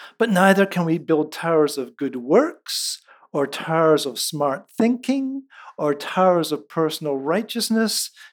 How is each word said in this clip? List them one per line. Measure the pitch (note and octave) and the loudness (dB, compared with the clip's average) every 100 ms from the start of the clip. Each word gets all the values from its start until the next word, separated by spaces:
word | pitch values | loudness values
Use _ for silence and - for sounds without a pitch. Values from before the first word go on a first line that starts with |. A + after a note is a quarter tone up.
| - - | -12 -4
but | A3+ | 0
neither | F3+ G3 G3 G3 | 4 6 4 2
can | F3+ | 0
we | E3+ E3 | 0 -2
build | D3 D3+ D3+ | 0 0 0
towers | - E3+ D#3+ D3 C#3+ | -4 0 2 2 0
of | B2 - | -8 -6
good | C#3 B2 | -6 -6
works | A#2+ F#3+ D#4+ - - - - - _ _ _ | 2 2 2 -2 -10 -8 -6 -10 _ _ _
or | D#3 C#3 | -4 -4
towers | - - E3 D#3+ D3+ D3 | -4 -2 2 4 4 2
of | A2+ | -6
smart | - D3+ C#3+ C3+ - - | -6 -2 -2 -4 -6 0
thinking | A3+ B3 B3+ C4+ C4 C4+ C4+ - - - | 0 0 -2 -4 -4 -8 -12 -20 -20 -6
or | D3 | -4
towers | C#3+ - - F#3 F3 D3+ | -4 -4 2 4 4 0
of | D3 - | -4 -6
personal | E3+ D#3+ D#3 D3+ C#3 | -4 -2 -4 -6 -4
righteousness | C3+ F#3 A3+ A#3 - A3+ A3 - - - - | -2 -2 -4 -6 -2 0 0 -2 -8 -12 -20